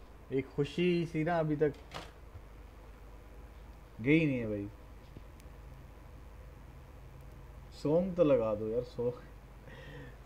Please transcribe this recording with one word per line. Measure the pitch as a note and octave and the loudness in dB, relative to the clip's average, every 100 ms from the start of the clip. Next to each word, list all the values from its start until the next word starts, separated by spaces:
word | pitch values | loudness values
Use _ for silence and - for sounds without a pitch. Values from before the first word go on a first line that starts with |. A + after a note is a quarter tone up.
| - - - | -10 -16 -2
एक | C3 C3+ | 0 0
खुशी | - C#3+ - F3+ F3 D#3+ | 0 0 4 6 6 4
सी | D#3 | 2
ना | D#3 E3+ | 4 4
अभी | D#3 D3 | 4 6
तक | D3+ C#3 - - - - - - - - - - - - - - - - - - - - - - | 4 4 -6 -10 -10 -14 -14 -14 -14 -14 -16 -14 -16 -14 -14 -16 -14 -14 -14 -14 -14 -16 -14 0
गई | A2+ D#3+ D#3 | 8 8 8
नहीं | C3 | 4
है | A2+ | 2
भाई। | G#2 G2+ - - - - - - - - - - - - - - - - - - - - - - - - - - - - - - | 0 -2 -8 -14 -16 -14 -14 -14 -14 -14 -14 -14 -14 -14 -16 -16 -16 -16 -16 -16 -16 -16 -16 -16 -16 -16 -14 -14 -14 -14 -14 -14
सॉन्ग | - D3 D#3+ F#3+ F3 | -4 4 4 4 6
तो | |
लगा | D#3 C3 A2 G#2 | 8 8 6 2
दो | A2 | 2
यार, | A#2 | 0
सॉन्ग, | - - A#2+ B2 - - - - - - - D3 C3+ - | 0 0 -2 -2 -8 -14 -14 -16 -14 -14 -12 -12 -12 -14